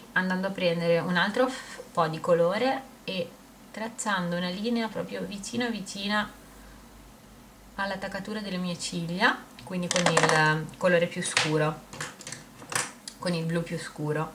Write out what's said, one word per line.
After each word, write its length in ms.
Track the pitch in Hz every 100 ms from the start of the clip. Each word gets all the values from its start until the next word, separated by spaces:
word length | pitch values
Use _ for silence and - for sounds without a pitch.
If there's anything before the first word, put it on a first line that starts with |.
| -
andando 340 | 175 185 185 190
a 20 |
prendere 500 | 190 180 170 170 170
un 160 | 160 175
altro 320 | 196 240 254
f-, 360 | - - - -
po' 140 | - 160
di 120 | 160
colore 600 | - 170 170 208 254 - - - -
e 240 | 190 170 - - - -
tracciando 640 | - 226 - 220 190 175 175
una 140 | 180
linea 400 | 190 226 233 220
proprio 320 | - 185 196
vicina 480 | 185 202 - 233 240
vicina 600 | 208 190 196 202 214 208 - - - - - - - - - - - - - - -
all'attaccatura 680 | 196 190 196 196 190 214
delle 160 | 202 180
mie 200 | 180 170
ciglia, 600 | - 175 165 180 247 359 - -
quindi 240 | - 185 175
con 140 | 180 175
il 540 | 165 160 156 156 156 156 -
colore 300 | 185 170 175
più 160 | 180
scuro, 600 | - - 156 156 151 160 - - - - - - - - - - - - - -
con 140 | 180
il 120 | 165 165
blu 180 | 170
più 160 | 165 165
scuro, 540 | - - 151 151 156